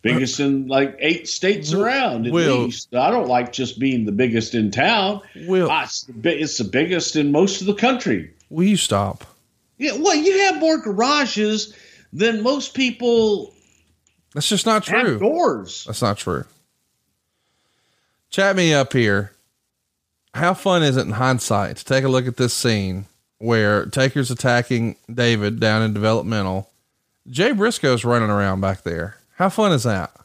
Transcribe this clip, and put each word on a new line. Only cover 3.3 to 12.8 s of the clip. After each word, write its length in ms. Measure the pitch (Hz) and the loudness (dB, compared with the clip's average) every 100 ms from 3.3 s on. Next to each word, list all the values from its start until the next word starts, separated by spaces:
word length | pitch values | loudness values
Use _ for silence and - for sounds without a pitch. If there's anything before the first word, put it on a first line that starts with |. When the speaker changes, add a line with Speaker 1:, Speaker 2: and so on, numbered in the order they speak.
| 123 120 | 0 0
Speaker 1:
just 260 | - 127 - | -6 -6 -2
being 260 | 135 123 | -2 0
the 60 | 107 | -2
biggest 420 | 101 127 113 107 | 2 2 2 0
in 200 | 120 107 | 0 0
town. 480 | 101 160 226 190 208 - - 165 | 2 2 2 0 -4 -10 -16 -2
Speaker 2:
Will 240 | 185 165 | 0 2
Speaker 1:
Ah, 140 | 156 | 0
it's 180 | 123 - | -4 -10
the 100 | - | -12
bi-, 180 | 117 156 | -4 -2
it's 280 | 147 151 - | -2 -4 -4
the 60 | |
biggest 500 | 104 127 - 185 - | -2 0 0 0 -2
in 160 | 151 143 | 0 2
most 300 | 143 196 - | 4 2 0
of 80 | 190 | -4
the 60 | |
country. 580 | 202 240 254 190 104 78 _ _ | 0 0 0 -2 -4 -4 _ _
Speaker 2:
Will 140 | 156 | 0
you 120 | 185 196 | 2 2
stop? 480 | - 101 98 90 - _ _ _ _ _ | 0 0 0 -6 -16 _ _ _ _ _
Speaker 1:
Yeah, 140 | 277 226 | -6 0
well, 160 | 349 311 | 2 2
you 200 | 330 381 | 2 4
have 180 | 392 339 | 2 2
more 200 | 320 320 | 2 0
garages 960 | 220 196 247 294 262 202 214 214 - - - - _ | -2 0 2 2 0 0 0 -2 -6 -14 -20 -20 _
than 300 | 143 220 220 | -2 0 2
most 320 | 220 285 - | 0 -2 -4
people 800 | - | -2